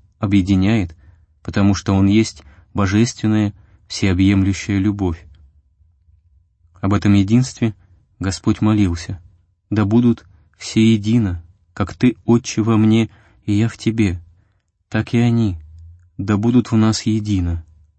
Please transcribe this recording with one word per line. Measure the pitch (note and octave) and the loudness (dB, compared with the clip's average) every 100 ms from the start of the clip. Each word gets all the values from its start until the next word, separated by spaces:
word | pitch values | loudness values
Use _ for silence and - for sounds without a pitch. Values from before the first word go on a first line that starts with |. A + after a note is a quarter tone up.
| _ - | _ -8
объединяет, | G#2 G2+ F#2 F#2+ F#2+ A2+ F2+ - - _ _ _ | 0 0 2 2 2 0 -2 -10 -20 _ _ _
потому | - G#2 G2+ | -8 0 0
что | G2 - | 0 0
Он | G2 G2 | 2 4
есть | G#2+ A2 - - - _ | 2 0 -4 -20 -20 _
божественная, | G2 G2 G#2 A#2+ - G#2+ G#2+ G#2 - - _ _ | -4 0 2 0 -2 -2 0 -2 -4 -20 _ _
всеобъемлющая | - G2 F2+ F#2+ G2 G2 F#2+ - G2+ | -4 -2 2 2 4 2 -2 -4 -2
любовь. | G2+ G2+ F#2 E2 - - - _ _ _ _ _ _ _ _ _ _ _ _ _ | -2 -2 -4 -6 -12 -20 -20 _ _ _ _ _ _ _ _ _ _ _ _ _
Об | F#2+ | -2
этом | G2+ G2+ | 0 2
единстве | G2+ G2 A#2+ B2+ - A#2 - _ _ _ - | 2 4 2 0 -2 -4 -4 _ _ _ -8
Господь | F#2 F#2 - G#2 | -8 -4 -2 0
молился: | A2 G#2+ G2 E2+ - F#2+ - _ _ _ - | 2 2 0 -2 -8 -14 -14 _ _ _ -6
«Да | G#2 | -2
будут | G#2 A2+ A#2+ A2+ - _ _ _ | 2 2 2 0 -6 _ _ _
все | - A2 A2+ | -6 0 2
едино, | A2 G#2 A#2 G2+ F2 - _ _ | 2 0 0 0 -4 -12 _ _
как | - G2+ | -8 -6
Ты, | - B2 - | 0 -2 -2
Отче, | - A#2+ - - | 0 0 0 -4
во | G#2+ A2 | 0 2
мне, | A2 A2 A2 _ _ _ | 2 2 0 _ _ _
и | - | -4
я | G#2 A2+ | -2 -2
в | - | -4
Тебе, | A#2 A2+ G2+ F2 - _ _ _ _ _ _ | -6 -2 -2 -2 -12 _ _ _ _ _ _
так | G#2+ - | -6 -2
и | A#2+ | 0
они, | A#2+ A#2 A2 E2+ - - - - _ - | 0 0 -2 -4 -14 -20 -20 -20 _ -12
да | G2+ G#2 | -2 0
будут | A2+ B2 - | 2 0 2
в | A2 | 0
нас | A2 G#2+ | 2 0
едино, | A2+ A2 G#2+ G2 E2+ E2+ - _ _ | -2 -4 -2 -2 -2 -4 -8 _ _